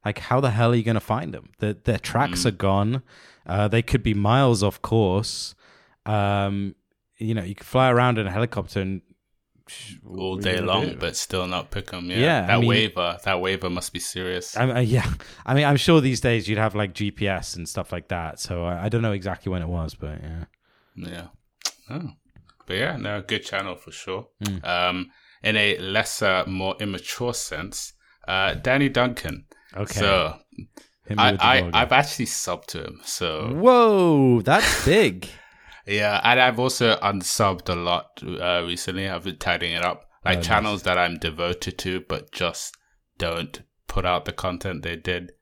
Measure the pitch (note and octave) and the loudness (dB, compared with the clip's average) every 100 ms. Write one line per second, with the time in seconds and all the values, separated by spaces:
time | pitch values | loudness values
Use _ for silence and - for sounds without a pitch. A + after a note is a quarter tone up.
0 | G#2+ G2+ - B2 C#3 A2 A#2 A#2+ A2 A2+ | -4 -6 -2 0 2 2 4 4 2 -2
1 | - A2 - - - _ G#2 G#2 - G#2 | 0 -4 -4 -12 -16 _ -4 -2 -2 -2
2 | - A2+ C#3+ - B2 F#2 G2 G2 G#2 C3 | -2 -2 0 0 0 2 2 2 2 -2
3 | - - - _ - F#2 G#2 A2+ A#2 - | -6 -20 -20 _ -4 0 2 2 2 0
4 | A#2 G2+ G2+ B2+ C3+ A2+ G2+ - - A2+ | 2 2 4 6 6 4 2 0 0 2
5 | G2+ F#2 A2 - - - _ _ _ _ | 4 2 -2 -8 -10 -14 _ _ _ _
6 | - G#2+ G2+ G2+ G2 G2 G2 - _ _ | -4 0 2 2 0 -2 -4 -8 _ _
7 | _ _ A2 A2+ F2+ G2+ - B2+ C3 A#2+ | _ _ -4 -4 -4 -10 -2 2 4 4
8 | B2 A2+ G2 F#2 A#2+ - F2+ G2+ F#2+ F#2+ | 4 2 -2 -2 -2 -4 -6 -4 -4 -6
9 | _ _ _ _ _ _ _ - A2 G2 | _ _ _ _ _ _ _ -20 -18 -20
10 | - F#2 F#2+ F#2+ G2 F2+ F2 F#2+ F2+ - | -14 -6 -4 -2 -2 0 2 0 0 -4
11 | E2+ - - F#2 F2+ F2+ - E2+ - F#2 | -6 -6 -4 -4 -2 -4 -6 -10 -8 -10
12 | F2 F#2 C#3+ D3+ F2+ G2+ A#2 G#2+ G#2+ F#2 | -6 0 2 2 2 2 4 2 0 -2
13 | F2 E2+ - F#2 F#2 F#2+ F#2 F2+ - F2 | -4 -2 -2 -2 0 -2 -4 -6 -6 -8
14 | - F#2 F#2 F2+ - A2 B2+ A#2+ A#2+ B2 | -8 -6 -6 -6 -6 -2 0 2 2 2
15 | G2 - - - - C3+ D3 C#3+ - D#3+ | 0 -6 -8 -14 -2 2 4 2 6 6
16 | C3 A#2+ C3 A#2 F#2 G#2+ A2 G#2 G#2 - | 6 0 2 0 0 0 0 0 -4 -2
17 | G#2 - G2+ F#2 - F2 E2 - F2 F2+ | -6 -2 -4 -4 -6 -10 -8 -8 -8 -10
18 | - F2 E2 - - F2 E2+ F2 G2+ A#2 | -6 -6 -6 -10 -8 -6 -4 -4 -2 0
19 | A2+ G2+ F#2 F2+ - F#2 E2 F2 D#2+ - | 0 -2 -6 -8 -6 -4 -4 -4 -6 -8
20 | D2+ D2+ D2+ D#2+ D#2+ _ _ _ _ - | -12 -10 -10 -12 -12 _ _ _ _ -14
21 | F2 F2 E2+ _ _ _ - - _ C3+ | -12 -12 -16 _ _ _ -12 -12 _ -10
22 | D#3 - _ - _ _ - F#2 C#3 D3+ | -10 -14 _ -20 _ _ -8 -4 -4 -4
23 | G#2 G#2 F#2+ G#2+ - G2 G2 F2 - - | -6 -8 -6 -6 -4 -6 -6 -10 -14 -16
24 | - F#2+ A#2 _ G#2 F#2+ E2 F2 F2+ F2+ | -10 -10 -10 _ -8 -6 -2 2 4 2
25 | F2+ _ _ _ - G#2+ G#2 F#2 F#2 G#2 | -6 _ _ _ -2 2 2 0 0 0
26 | G#2+ - G#2 F#2 - F#2+ F#2+ F#2+ G#2 F#2 | 0 0 2 2 0 -2 -4 -4 -6 -6
27 | - - B2 A#2 - D2+ F#2 - - _ | -8 -6 -4 -4 -8 -8 -10 -10 -12 _
28 | _ _ - F#2+ F#2+ D#2+ B2+ C3+ C#3+ - | _ _ -4 0 0 0 0 2 2 2
29 | B2 - - - - _ _ - G2+ G#2+ | 0 -2 -8 -10 -14 _ _ -10 -6 0
30 | G#2 F#2+ D#2+ D#2 _ - - - _ _ | 4 4 2 -4 _ -18 -18 -20 _ _
31 | - G#2 A#2+ G2 G#2+ C3 F2 G2+ B2 C3 | -6 4 4 6 6 4 4 2 4 4
32 | C#3+ - A#2+ - - F2 - E2 - - | 4 -2 -4 -4 -6 -6 -8 -10 -10 -14
33 | - - F2 D#2 A#2 C#3 A3+ B3 A3+ G3+ | -10 -4 -4 -2 -4 4 6 8 6 6
34 | F3 D3+ C3 A#2+ G2 F3 - - - G3 | 6 6 6 6 6 4 4 2 4 4
35 | E3 F2+ - - - _ - - - G#2 | 4 0 -12 -18 -20 _ -20 -20 -4 0
36 | G#2 G2+ - B2 B2+ A#2 B2+ - A#2 G#2+ | 2 2 4 6 6 4 0 2 4 4
37 | G2+ G2 F2+ - G#2 F#2 - F2 F2 F2 | 2 0 -4 2 2 2 -4 -4 0 -2
38 | - - - F2+ F2 F2 E2+ F2 - F#2 | -2 -14 -10 -4 0 0 0 -6 -6 -6
39 | G2 F2+ F#2 E2 - E2+ E2+ E2+ F2 - | -4 -6 -8 -4 -2 -2 -2 -2 -2 -4
40 | - _ F2+ F2+ E2+ G#2 G#2+ G#2 F#2+ F2+ | -12 _ -2 -2 2 2 2 -2 0 2
41 | F2 E2+ E2+ D#2+ F2 F2+ - - F#2+ F#2 | 0 0 -6 -4 -4 -4 -8 -8 -6 -6
42 | - D#2+ - - F2 - - - _ _ | -6 -8 -8 -4 -4 -4 -12 -14 _ _
43 | _ _ E2+ E2+ D#2 - - _ - - | _ _ -4 -4 -8 -12 -20 _ -6 -2
44 | F2+ F2+ - - F#2+ F2+ G2 E2+ E2 E2+ | 0 0 -2 -6 -6 -4 -8 -8 -8 -8
45 | F#2 F2 F2 _ | -4 -4 -6 _